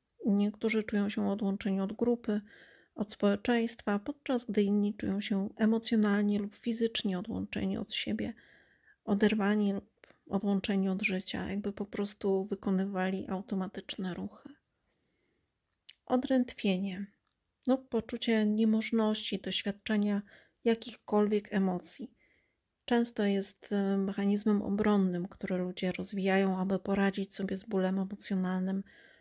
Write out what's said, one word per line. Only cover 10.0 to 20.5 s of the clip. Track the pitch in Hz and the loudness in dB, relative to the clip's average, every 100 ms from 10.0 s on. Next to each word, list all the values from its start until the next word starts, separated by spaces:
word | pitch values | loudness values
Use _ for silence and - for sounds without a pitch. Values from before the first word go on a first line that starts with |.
| - _ - | -20 _ -4
odłączeni | 196 202 196 - 196 190 | -2 0 0 0 0 0
od | 190 | 0
życia, | 202 185 - 185 180 | -2 -4 -4 -6 -6
jakby | 196 202 | -4 -4
po | 202 202 | -6 -6
prostu | - 202 - 202 190 | -4 -6 -2 0 0
wykonywali | 196 196 202 190 196 190 185 190 - | -2 -4 0 0 0 -2 -2 -2 -4
automatyczne | 190 - 190 185 - - - 185 | -6 -4 -4 -4 -6 -10 -6 -6
ruchy. | 175 196 - - 285 _ _ _ _ _ _ _ _ _ _ _ _ - - - | -6 -8 -12 -20 -20 _ _ _ _ _ _ _ _ _ _ _ _ -20 -16 -2
Odrętwienie | 254 262 262 254 - 202 185 196 185 202 _ _ _ _ _ - | -2 2 0 0 -2 0 0 -2 -6 -10 _ _ _ _ _ 0
lub | 262 262 | 0 0
poczucie | 226 226 240 - 220 214 | -4 -4 -4 0 2 2
niemożności | 214 220 220 220 226 214 214 - 190 | 4 4 2 2 0 2 0 -4 -6
doświadczenia | 185 180 208 196 - 214 208 202 202 - _ | -4 -4 -4 -6 -2 0 2 -2 -4 -16 _